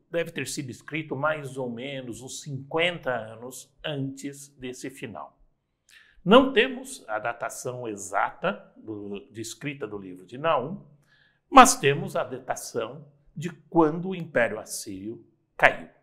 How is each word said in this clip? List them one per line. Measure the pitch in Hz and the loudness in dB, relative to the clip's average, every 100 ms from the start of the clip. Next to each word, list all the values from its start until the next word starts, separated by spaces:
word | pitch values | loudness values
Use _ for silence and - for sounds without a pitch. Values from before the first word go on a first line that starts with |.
| _ | _
deve | 170 165 | -4 -2
ter | 147 127 | -4 -6
sido | - 123 | -6 -8
escrito | 110 - 156 151 | -12 -8 -8 -6
mais | 135 151 156 139 131 | -2 0 0 -6 -6
ou | 123 | -6
menos | 117 139 135 123 104 | -6 -8 -8 -8 -10
uns | 131 - | -12 -12
cinquenta | 151 131 - 160 175 175 131 | -10 -10 -4 0 0 0 -2
anos | 120 110 113 127 - - _ | -4 -6 -12 -14 -16 -20 _
antes | 156 143 135 135 143 139 - | -6 -4 -4 -6 -12 -12 -18
desse | - 127 123 135 | -12 -12 -10 -12
final. | 135 120 82 71 _ _ _ _ _ _ - - - | -10 -12 -10 -14 _ _ _ _ _ _ -20 -20 -4
Não | 175 247 - | 8 8 10
temos | 202 262 - - - - | 4 4 0 -10 -14 -6
a | 107 | -2
datação | 117 - 113 - 131 123 120 | -2 -4 -6 -6 -6 -6 -6
exata | 98 95 98 120 - 175 202 - - | -6 -4 0 0 0 -4 -4 -12 -16
do, | 107 104 101 101 - | -12 -10 -8 -10 -10
de | 107 | -12
escrita | 110 - 147 139 104 | -10 -8 -10 -8 -8
do | 104 | -8
livro | 95 90 - | -12 -14 -14
de | 123 | -4
Naum, | 160 147 135 202 - - _ _ _ _ _ | 2 2 0 -8 -12 -20 _ _ _ _ _
mas | 277 233 - | 10 10 8
temos | 143 151 190 175 | 4 2 0 -4
a | |
datação | 123 127 - 123 - 123 113 147 - _ - - | -4 -6 -6 -6 -4 -4 -4 -8 -18 _ -16 -8
de | 165 - _ | -8 -10 _
quando | 170 156 165 185 | 4 4 2 -4
o | 180 | -6
Império | 160 127 113 107 | -2 2 2 0
Assírio | - - 110 95 104 117 - _ _ - | -8 -10 -10 -8 -8 -10 -16 _ _ 6
caiu. | 147 - 80 _ | 6 6 -6 _